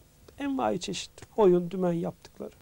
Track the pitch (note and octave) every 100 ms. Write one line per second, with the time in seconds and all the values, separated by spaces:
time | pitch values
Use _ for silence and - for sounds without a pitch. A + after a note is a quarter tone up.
0 | _ _ - - C#4 C4 G#3+ G3+ - F3
1 | - - - - G3+ F3+ F3 F#3+ F3+ E3+
2 | F3 - - - - -